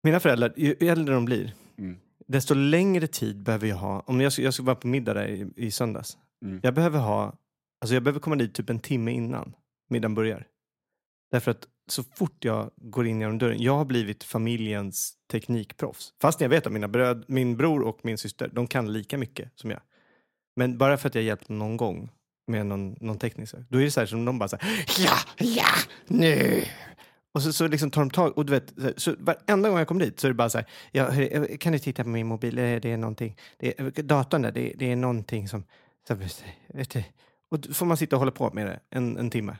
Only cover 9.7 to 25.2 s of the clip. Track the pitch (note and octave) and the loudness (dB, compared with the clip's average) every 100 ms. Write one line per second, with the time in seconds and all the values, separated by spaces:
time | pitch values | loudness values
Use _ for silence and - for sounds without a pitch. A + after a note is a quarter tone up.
9.7 | _ _ A#2+ A2+ G#2+ A2 G#2+ - _ _ | _ _ -2 0 0 0 -2 -12 _ _
10.7 | _ _ _ _ _ _ B2 B2 A2+ - | _ _ _ _ _ _ 0 0 -4 -8
11.7 | _ - - B2 - F3+ _ B2 G#2+ G#2+ | _ -8 -8 -8 -4 -4 _ -2 -2 -4
12.7 | _ A#2 B2+ A#2 A2 G#2+ A2 A#2+ A2+ A#2+ | _ -6 -2 0 0 -2 0 0 2 2
13.7 | C#3 C#3+ B2 G#2 G#2 - A2+ A2+ A#2 A2 | 2 2 0 -2 -6 -6 -2 -2 -2 -2
14.7 | G#2 G2+ - - - _ A2+ - A#2+ G2+ | -4 -4 -6 -8 -10 _ -6 -2 -4 -4
15.7 | - C#3 - - _ C#3+ E3 C3+ D#3 - | -8 -8 -8 -18 _ 2 2 4 4 2
16.7 | G#2+ G#2 A#2+ B2+ A#2 G#2 C3 B2 A#2 D#3+ | -4 0 2 2 0 -2 0 0 2 2
17.7 | D3 A2+ - A#2 G#2+ G#2 - - A#2+ A#2+ | 2 0 -4 -6 -6 -8 -8 -6 -4 -2
18.7 | C3 A2 G#2+ G#2 C#3+ A#2+ - B2 _ A2 | -2 -2 -4 -6 -6 -6 -10 -14 _ -10
19.7 | - _ _ _ _ _ _ _ - B2+ | -10 _ _ _ _ _ _ _ -2 -2
20.7 | A#2+ C3+ C#3 C#3+ A#2 A2 G#2 - G#2+ G#2+ | 4 4 4 0 0 -2 -2 -6 -6 -4
21.7 | A2+ A2+ F2 A#2 _ _ _ - A2 G#2 | -2 -2 -4 -10 _ _ _ -6 -4 -2
22.7 | G2 G2 - A2+ G#2+ A#2 - A2 - B2 | -4 -6 -8 -8 -4 -6 -6 -14 -14 -2
23.7 | B2+ C#3+ C#3 G#2+ A2+ A#2 B2+ G2 - F#3 | 2 2 2 -2 -2 -2 -2 -4 -4 -4
24.7 | G#3+ C#3 - F#3 - | -4 -2 2 4 4